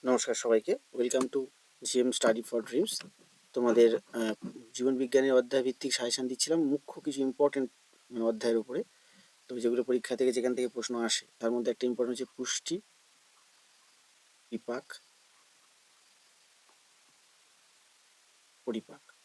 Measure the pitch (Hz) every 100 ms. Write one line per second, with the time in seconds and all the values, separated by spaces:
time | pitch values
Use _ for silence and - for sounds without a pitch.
0 | 131 123 - 113 120 113 135 240 _ 131
1 | 123 131 127 139 131 _ _ _ 123 127
2 | 123 117 120 113 113 117 110 123 220 -
3 | - _ _ _ _ - 120 113 117 117
4 | - 120 110 107 - - - - 127 127
5 | 131 135 135 127 123 139 127 123 139 -
6 | 120 120 127 127 - 165 147 143 - -
7 | 151 139 135 127 143 139 127 _ _ _
8 | _ 120 113 110 120 113 110 139 240 _
9 | _ _ _ _ - 123 117 120 120 123
10 | - 117 127 123 123 123 123 120 113 120
11 | 113 - - _ 117 120 120 113 123 117
12 | 120 123 127 - 127 - - 180 _ _
13 | _ _ _ _ _ _ _ _ _ _
14 | _ _ _ _ _ 113 - 123 - -
15 | _ _ _ _ _ _ _ _ _ _
16 | _ _ _ _ _ _ _ _ _ _
17 | _ _ _ _ _ _ _ _ _ _
18 | _ _ _ _ _ _ - 110 - 135
19 | _ _